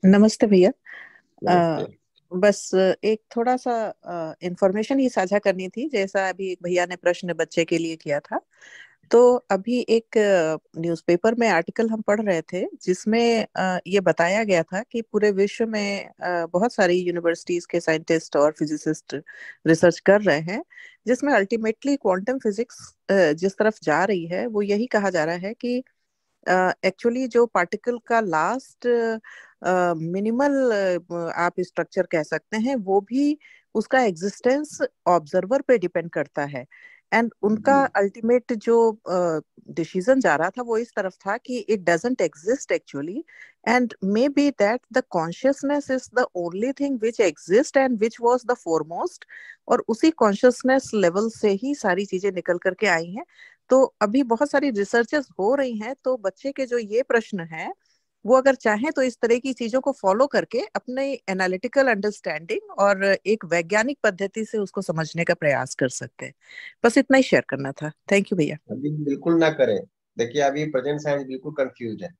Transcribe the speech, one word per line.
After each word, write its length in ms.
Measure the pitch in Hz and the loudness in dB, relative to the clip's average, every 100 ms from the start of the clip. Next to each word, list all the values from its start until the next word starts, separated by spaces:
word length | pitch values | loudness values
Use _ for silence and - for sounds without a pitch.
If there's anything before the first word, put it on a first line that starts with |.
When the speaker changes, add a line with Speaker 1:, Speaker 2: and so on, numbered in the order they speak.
Speaker 1:
नमस्ते 420 | 190 202 214 - 226 | 6 8 6 4 4
भैया। 240 | 196 185 - - - - _ _ _ | 6 6 2 -14 -20 -20 _ _ _
Speaker 2:
नमस्ते। 480 | - 175 170 151 147 | 2 2 2 0 -6
Speaker 1:
अ, 40 | - _ _ _ | -12 _ _ _
बस 420 | 180 202 202 - 185 190 - | 0 2 2 0 2 2 2
एक 180 | 208 220 _ - | -2 -4 _ -4
थोड़ा 200 | 233 254 | -2 -2
सा, 380 | 254 233 214 - | -2 -4 -4 -10
अ, 300 | - 175 160 - | -12 -10 -10 -8
इन्फॉर्मेशन 560 | 180 175 196 196 214 277 | -8 0 0 2 0 0
ही 100 | 262 | 2
साझा 300 | 226 190 202 | 0 0 0
करनी 300 | 202 185 185 | 0 -2 -6
थी, 200 | 220 294 | -8 -4
जैसा 400 | 254 196 202 190 | -2 -2 -2 -2
अभी 240 | 180 190 | -4 -8
एक 60 | 180 | -6
भैया 240 | 175 180 180 | -2 0 -2
ने 100 | 180 | -2
प्रश्न 380 | 175 175 180 | -2 -2 -4
बच्चे 300 | 160 165 - | -4 -2 -2
के 140 | 165 170 | 0 0
लिए 180 | 165 160 | -2 -8
किया 240 | 160 143 | -4 -6
था। 200 | - - _ _ - - - _ _ | -4 -10 _ _ -20 -20 -20 _ _
तो 360 | 233 247 247 _ | 6 6 6 _
अभी 360 | 196 190 247 - | -4 0 -4 2
एक, 300 | 226 - 226 | 0 2 2
अ, 380 | 208 190 160 156 _ - | 4 4 2 -2 _ -8
न्यूज़पेपर 560 | 165 165 - 175 226 | -4 -4 0 2 2
में 140 | 233 226 | 2 2
आर्टिकल 400 | 170 - - 226 | 2 0 -2 -2
हम 120 | 220 | -2
पढ़ 200 | 214 208 | -2 -2
रहे 220 | 214 170 | 0 -2
थे, 220 | - 180 285 349 | -2 -6 -6 -6
जिसमें, 640 | - 180 - 226 233 233 208 - | -4 -2 0 2 2 0 -2 -4
अ, 240 | 185 180 - | -2 -2 -2
ये 140 | 196 | 0
बताया 440 | 180 160 170 202 | 2 2 2 0
गया 180 | 220 180 | 2 0
था 200 | 160 185 | 0 -6
कि 200 | 240 240 | -6 -8
पूरे 280 | 226 208 214 | -4 0 0
विश्व 360 | 196 202 - 226 | 2 -2 -2 -4
में, 420 | 214 202 202 - | -4 -4 -6 -10
अ, 380 | _ 175 175 165 | _ -6 -4 -2
बहुत 260 | 180 233 | 0 -2
सारी 280 | - 185 180 | 2 2 2
यूनिवर्सिटीज 680 | 175 170 170 170 - 175 - | 0 -2 0 -2 -4 -6 -2
के 140 | 170 | -4
साइंटिस्ट 560 | 165 160 165 165 - 151 | -2 -4 0 -2 0 2
और 160 | 147 | 2
फिजिसिस्ट 640 | 151 151 151 - 156 _ 135 - - - - - | 2 -6 -4 -4 -4 _ -12 -12 -20 -20 -8 0
रिसर्च 340 | 160 175 165 | 4 4 4
कर 200 | - 202 | 4 4
रहे 200 | 202 147 | 4 0
हैं, 240 | 160 214 349 - - _ - | -2 -8 -8 -18 -20 _ -4
जिसमें 280 | 247 285 | -2 2
अल्टीमेटली 600 | 262 196 233 220 220 277 277 | 0 0 -2 -2 -4 -2 -2
क्वांटम 420 | 214 185 196 262 | 0 -2 -2 -4
फिजिक्स, 580 | 226 202 247 - - _ - | -4 -4 -8 -10 -20 _ 0
अ, 220 | 196 165 | 4 4
जिस 260 | 156 190 - | 2 -2 0
तरफ 200 | 220 214 | -2 0
जा 220 | - 151 | 0 0
रही 220 | 190 196 165 | 2 -2 -4
है, 200 | 185 240 | -6 -4
वो 160 | 214 | -4
यही 240 | 202 202 247 | -2 -2 0
कहा 240 | 220 202 | -2 0
जा 140 | 185 | 0
रहा 100 | 156 | -2
है 200 | 175 190 | -4 -8
कि, 300 | 233 240 247 - _ _ _ _ _ - | -8 -6 -6 -6 _ _ _ _ _ -2
अ, 220 | 185 185 - | 2 2 0
actually 440 | 190 190 233 240 262 | -2 -2 -4 -2 -2
जो 180 | 233 233 | 2 2
पार्टिकल 520 | 196 180 208 - 240 | 2 -2 -4 -6 -8
का 220 | _ 233 | _ -2
लास्ट, 680 | 214 160 165 247 - _ 240 240 226 226 - - - _ | 0 0 0 -2 -8 _ -2 0 0 -4 -10 -20 -20 _
अ, 320 | - 185 180 | -2 0 2
मिनिमल, 760 | 165 165 180 208 233 285 277 254 | -2 -4 -4 -2 0 0 2 0
अ, 440 | 208 190 175 175 | 0 0 -2 -4
आप 400 | 170 165 - 175 175 | -8 -6 -2 -2 -2
स्ट्रक्चर 460 | 180 - 165 - 175 | -6 -4 -6 -4 -2
कह 160 | 165 | -2
सकते 340 | 151 156 _ 220 | -2 -6 _ -4
हैं, 200 | 226 269 | -2 -2
वो 240 | 190 196 | 0 -2
भी 380 | 202 254 285 294 _ - _ | 0 -2 0 -2 _ -20 _
उसका 260 | 220 214 262 | -6 0 2
एग्जिस्टेंस 840 | 240 160 196 - 247 269 302 - - _ - | 2 -2 -6 -2 0 0 -2 -6 -8 _ 0
ऑब्जर्वर 560 | 175 151 185 185 269 | 0 2 -4 0 -4
पे 160 | 285 240 | 2 2
डिपेंड 320 | 175 175 165 | 2 -4 -6
करता 340 | - 143 - | -6 -6 -6
है। 220 | 143 143 123 - - - _ | -8 -8 -14 -20 -20 -20 _
And 160 | 214 233 _ | 0 0 _
उनका 340 | 202 214 269 277 | -2 0 2 4
Speaker 3:
हम्म। 120 | 269 - | 4 0
Speaker 1:
अल्टीमेट 560 | 202 214 226 247 - | -2 -2 0 0 0
जो, 400 | 233 220 233 226 | -6 2 2 2
अ, 480 | 214 - 180 175 160 - _ - | 0 -4 -2 0 -2 -6 _ -14
डिसीजन 520 | 147 160 190 185 269 | -8 -4 -4 2 4
जा 160 | 196 147 | 4 2
रहा 140 | 170 | 0
था, 120 | 220 | -4
वो 160 | 240 226 | -4 -4
इस 140 | 233 - | -4 -6
तरफ 180 | 190 | -6
था 220 | - 190 220 | -8 -8 -8
कि 300 | - 247 - | -6 -8 -2
it 100 | 208 | -2
doesn't 400 | 175 170 240 254 | 2 0 0 -2
exist 520 | 175 - - 170 - | -2 -4 -4 -4 -2
actually, 500 | 175 _ 143 147 220 339 - - _ - | -4 _ -10 -8 -10 -12 -20 -20 _ 0
and 260 | 247 240 - | 0 0 -4
maybe 480 | 190 208 277 285 285 | -2 0 2 2 0
that 260 | 254 202 247 _ 240 | 2 0 0 _ -4
the 60 | - 175 | -2 -4
consciousness 720 | 165 175 262 277 277 294 285 | -4 -2 0 0 -2 -4 -2
is 240 | 262 - | -6 -2
the 100 | 233 254 - | -2 -2 -4
only 340 | 170 180 240 269 | -6 -4 -6 -4
thing 200 | 285 262 | -4 -2
which 220 | 220 240 202 | -4 0 0
exist 440 | 147 - 202 302 277 | 0 0 2 2 2
and 220 | 269 233 | 0 0
which 220 | 220 - 233 | -2 0 0
was 180 | 247 220 | 0 0
the 100 | 247 - | -6 -2
foremost, 560 | 160 156 170 330 - - - - - - | -2 -2 -6 -8 -10 -20 -20 -20 -20 -2
और 160 | 247 - | -2 0
उसी 220 | 226 320 | 2 2
कॉन्शियसनेस 800 | - 220 196 254 240 254 262 - | 4 2 4 4 4 2 2 2
लेवल 360 | 214 180 175 226 | 0 2 2 -4
से 200 | - 214 | -2 0
ही 240 | 196 262 | 0 -2
सारी 320 | 285 214 180 202 | -4 0 0 0
चीजें 260 | 185 196 | -4 -2
निकल 260 | 185 165 175 | -4 -2 -2
करके 280 | 190 185 214 | -2 -2 0
आई 240 | 165 170 | 0 -2
हैं। 140 | 202 349 _ - _ _ | -12 -14 _ -20 _ _
तो 260 | 262 262 _ | 4 4 _
अभी 200 | 208 240 | 0 0
बहुत 280 | 254 226 294 | 0 0 0
सारी 200 | 285 285 | 0 0
रिसर्चेस 580 | 208 202 240 233 302 269 - | -2 0 0 0 -2 -4 -4
हो 160 | 196 | -2
रही 240 | 277 262 226 | 0 -2 -6
हैं, 160 | 214 277 | -10 -8
तो 120 | - 254 | -4 -4
बच्चे 360 | 247 - 277 | -4 -6 -10
के 140 | 277 254 | -6 -4
जो 120 | 240 | -4
ये 240 | 214 220 | -2 -4
प्रश्न 380 | 269 240 220 196 | 0 0 -2 -8
हैं, 340 | 165 160 190 392 _ _ _ _ 202 | -8 -10 -10 -12 _ _ _ _ 2
वो 100 | 262 | 4
अगर 180 | 262 | 4
चाहें 380 | 262 226 208 277 | 2 0 0 -2
तो 100 | 311 | -2
इस 160 | 262 - | -2 -2
तरह 180 | 233 247 | 0 0
की 140 | 269 | -2
चीजों 280 | 254 233 254 | -6 -4 -2
को 120 | 269 | -2
फॉलो 340 | 262 190 202 285 | -2 0 2 2
करके 340 | 220 - 233 | 0 -2 -6
अपने 600 | 403 - - 254 277 269 - | -6 -8 -8 -6 -4 -6 -6
एनालिटिकल 600 | 190 185 185 247 277 269 | -2 -2 -2 -2 2 2
अंडरस्टैंडिंग 840 | 214 208 202 - 156 165 226 427 | 2 -2 -6 -8 -8 -6 -8 -8
और 340 | 349 202 196 | 0 2 2
एक 400 | 196 190 - 220 | 2 0 0 -2
वैज्ञानिक 540 | 170 170 165 208 226 285 | 0 -2 0 0 0 0
पद्धति 400 | 220 180 196 220 | -2 -2 -6 -6
से 140 | 220 220 | -6 -4
उसको 240 | 196 - | -6 -6
समझने 420 | 190 160 156 165 | -6 -4 -4 -4
का 100 | 170 | -2
प्रयास 400 | 190 151 131 127 | 0 0 0 -4
कर 140 | - 131 | -4 -4
सकते 380 | - 123 _ 131 | -4 -14 _ -18
हैं। 80 | _ _ - - _ | _ _ -20 -20 _
बस 140 | 233 254 | 2 2
इतना 180 | - 269 | 4 4
ही 60 | |
शेयर 220 | 262 147 - | 4 2 0
करना 240 | 135 135 | -6 -8
था। 180 | 139 151 | -8 -12
Thank 340 | - - 196 | -12 0 0
you 100 | 196 | 0
भैया। 220 | 185 147 151 _ | -2 -2 -4 _
Speaker 2:
अभी 200 | 110 147 | -8 -6
बिल्कुल 440 | 151 143 139 170 | -4 -4 -4 0
ना 160 | 165 160 | 2 2
करें। 300 | 156 123 101 - _ _ - | 2 0 0 -6 _ _ -6
देखिए, 240 | 117 135 | -4 0
अभी 280 | 139 143 151 | 0 0 -4
प्रेजेंट 300 | 139 131 147 | -4 -4 -6
साइंस 260 | 147 143 131 | -2 -4 -4
बिल्कुल 260 | 131 147 | -10 -10
कंफ्यूज्ड 500 | 147 - - 120 104 | -4 -6 -4 -10 -10
है। 80 | 87 _ | -14 _